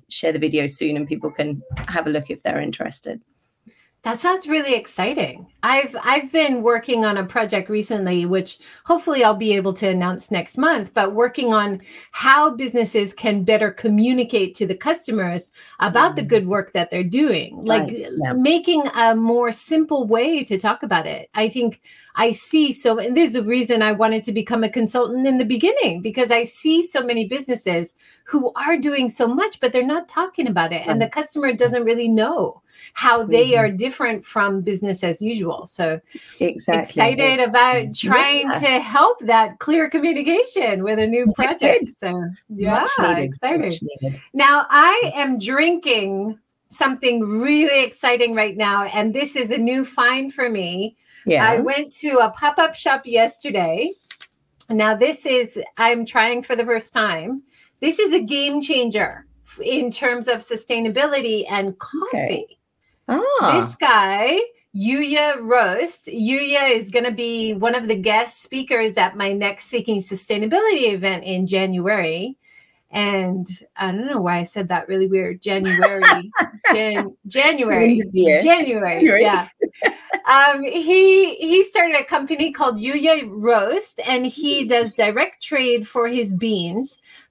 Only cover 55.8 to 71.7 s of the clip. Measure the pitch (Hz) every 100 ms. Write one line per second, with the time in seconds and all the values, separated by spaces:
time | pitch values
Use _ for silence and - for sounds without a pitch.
55.8 | 233 240 226 247 226 240 254 240 240 226
56.8 | 220 240 214 165 175 269 - _ _ _
57.8 | 294 330 403 330 220 285 285 285 277 277
58.8 | 233 208 180 - - _ - - - 262
59.8 | 247 226 262 240 240 226 - 226 - 233
60.8 | 226 214 294 277 233 214 - 202 196 190
61.8 | - 311 466 - 135 - 440 _ _ _
62.8 | _ _ - 277 508 554 190 131 120 -
63.8 | - 214 190 196 240 359 466 _ _ 202
64.8 | 214 277 294 294 294 277 226 247 190 190
65.8 | 330 - - 233 220 269 285 285 269 226
66.8 | 196 240 247 220 233 233 220 208 226 247
67.8 | 226 214 202 208 240 - - 269 262 240
68.8 | 220 208 196 208 202 196 202 202 - 240
69.8 | 233 202 190 190 - 208 214 349 440 339
70.8 | 240 196 190 180 185 185 185 190 190